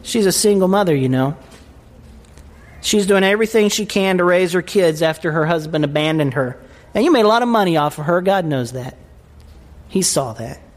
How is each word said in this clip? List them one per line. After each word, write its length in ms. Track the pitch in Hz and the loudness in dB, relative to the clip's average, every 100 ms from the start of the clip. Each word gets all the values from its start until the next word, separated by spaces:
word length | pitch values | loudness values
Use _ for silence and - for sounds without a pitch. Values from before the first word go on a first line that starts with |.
She's 220 | - 233 196 | -4 0 0
a 60 | |
single 380 | 175 214 202 185 | 2 2 2 2
mother, 260 | 196 190 147 | 2 2 0
you 140 | 127 | 0
know. 260 | 131 131 139 - - - - - - - - - - - - - - | 0 -2 -4 -16 -20 -20 -20 -20 -20 -20 -20 -20 -20 -20 -20 -20 -12
She's 260 | - 214 190 | -2 0 2
doing 180 | 196 | 2
everything 440 | 190 208 220 226 208 | 2 2 0 2 2
she 160 | 208 208 | 0 -2
can 340 | 208 190 185 | -2 0 2
to 40 | |
raise 300 | 175 175 185 | 2 2 2
her 80 | 180 | -2
kids 400 | - 208 175 156 | -2 0 2 2
after 320 | 160 156 170 | -2 -2 -4
her 120 | 156 156 | -2 0
husband 380 | 170 156 156 | -2 -2 -2
abandoned 520 | 151 151 156 160 143 139 | 0 0 0 0 -2 -2
her. 220 | 127 120 - - - | -4 -6 -20 -20 -8
And 100 | 202 | -2
you 80 | 285 | 2
made 140 | 285 214 | 4 4
a 20 | |
lot 140 | 226 | 2
of 80 | 240 | 2
money 260 | 233 190 165 | 0 2 2
off 220 | 147 - | 0 -4
of 60 | 147 | -2
her. 160 | 170 | 0
God 240 | 185 196 165 | 2 0 0
knows 260 | 135 117 | -4 -4
that. 240 | 127 127 - - - - - - - - - - | -8 -14 -16 -20 -20 -20 -20 -20 -20 -20 -20 -6
He 120 | 190 | -4
saw 300 | 180 - 131 | -2 -2 -4
that. 260 | 110 117 - - | -8 -12 -14 -20